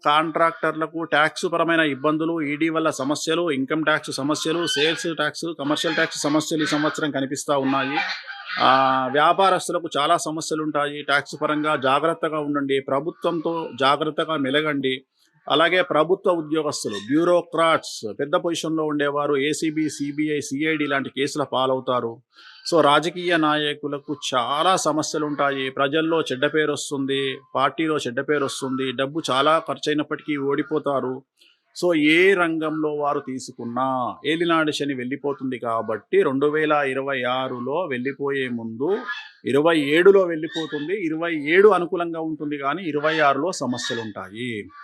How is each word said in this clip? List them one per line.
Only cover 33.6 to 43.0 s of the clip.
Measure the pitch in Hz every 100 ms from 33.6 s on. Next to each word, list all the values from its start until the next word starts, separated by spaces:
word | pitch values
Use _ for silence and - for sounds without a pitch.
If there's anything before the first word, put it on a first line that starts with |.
| 117 120 131 131 120 95 127
ఏలినాడు | 165 170 165 151
శని | 143 143
వెళ్ళిపోతుంది | 135 123 143 143 139 131 123
కాబట్టి, | 120 113 107 110 - 127
రెండు | 139 135 147
వేల | 151 156
ఇరవై | 151 139 131 139 131
ఆరులో | 123 127 131 127 123 151 180
వెళ్ళిపోయే | 123 127 139 139 139 131
ముందు | 120 113 113 147 214 - - - _ -
ఇరవై | 127 156 165
ఏడులో | 143 156 180 196
వెళ్ళిపోతుంది. | 180 165 160 165 156 151 147 208 165
ఇరవై | 160 170 165 143 175
ఏడు | 208
అనుకూలంగా | 180 175 185 170 165
ఉంటుంది | 160 156 151 143
కానీ | 139 156
ఇరవై | 190 143